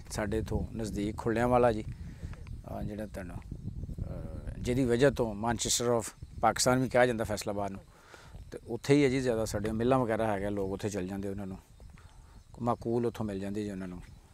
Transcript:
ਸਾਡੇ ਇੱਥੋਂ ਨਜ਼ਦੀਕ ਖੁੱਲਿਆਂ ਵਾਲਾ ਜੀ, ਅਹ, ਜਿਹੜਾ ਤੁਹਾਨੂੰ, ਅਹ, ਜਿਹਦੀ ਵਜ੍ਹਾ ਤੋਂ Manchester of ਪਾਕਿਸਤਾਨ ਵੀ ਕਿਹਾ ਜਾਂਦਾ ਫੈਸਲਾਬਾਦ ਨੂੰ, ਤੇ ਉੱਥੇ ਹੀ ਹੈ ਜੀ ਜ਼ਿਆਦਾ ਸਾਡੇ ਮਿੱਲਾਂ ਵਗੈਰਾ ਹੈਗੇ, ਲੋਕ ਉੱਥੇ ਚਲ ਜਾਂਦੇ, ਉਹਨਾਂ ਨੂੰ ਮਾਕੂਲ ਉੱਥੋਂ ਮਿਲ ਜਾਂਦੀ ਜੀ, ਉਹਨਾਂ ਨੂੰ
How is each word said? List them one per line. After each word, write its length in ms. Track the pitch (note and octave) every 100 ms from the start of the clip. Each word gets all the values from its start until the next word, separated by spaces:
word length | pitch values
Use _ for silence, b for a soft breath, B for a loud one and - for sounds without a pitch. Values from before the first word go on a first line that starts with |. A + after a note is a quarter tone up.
| -
ਸਾਡੇ 280 | - G#2 A2
ਇੱਥੋਂ 380 | G2+ G#2+ - A2
ਨਜ਼ਦੀਕ 400 | A2 G2 G2+ G#2+
ਖੁੱਲਿਆਂ 320 | A#2+ A2 B2
ਵਾਲਾ 240 | B2 B2
ਜੀ, 120 | G#2+
ਅਹ, 960 | - - - - - - - - - G#2+
ਜਿਹੜਾ 240 | G2+ G#2 G#2
ਤੁਹਾਨੂੰ, 300 | G2 F2+ E2+
ਅਹ, 1200 | - - - - - - - F2+ E2 - - -
ਜਿਹਦੀ 240 | F#2+ B2
ਵਜ੍ਹਾ 260 | B2+ A#2+ C#3
ਤੋਂ 240 | A#2 A#2
Manchester 640 | G2+ A2+ A2 A2+ - A#2+ A#2+
of 260 | G#2 - - -
ਪਾਕਿਸਤਾਨ 380 | A2+ G2+ C3 B2+
ਵੀ 100 | B2+
ਕਿਹਾ 180 | B2 B2
ਜਾਂਦਾ 180 | A2+
ਫੈਸਲਾਬਾਦ 460 | G#2+ G#2 - G2+ G2+
ਨੂੰ, 100 | G2 - b b b b b -
ਤੇ 60 | - -
ਉੱਥੇ 280 | A2+ -
ਹੀ 100 | C#3+
ਹੈ 40 | C#3
ਜੀ 120 | C3+
ਜ਼ਿਆਦਾ 240 | B2+ A2+
ਸਾਡੇ 280 | A2 G#2+ G#2+
ਮਿੱਲਾਂ 260 | A2 A#2+ C3
ਵਗੈਰਾ 340 | A#2 A2 A2
ਹੈਗੇ, 180 | G2 G2+
ਲੋਕ 220 | G2+ F#2+
ਉੱਥੇ 160 | F#2+ G#2+
ਚਲ 180 | G2 F2+
ਜਾਂਦੇ, 220 | G2 G2
ਉਹਨਾਂ 180 | G2 G2
ਨੂੰ 120 | F#2+ - - - - b b b b b -
ਮਾਕੂਲ 440 | A#2+ A2+ A#2+ A#2+ A#2
ਉੱਥੋਂ 200 | - G#2+
ਮਿਲ 140 | G2
ਜਾਂਦੀ 240 | G2 G#2
ਜੀ, 60 | G#2
ਉਹਨਾਂ 180 | F#2+ F#2
ਨੂੰ 140 | F2+ - - -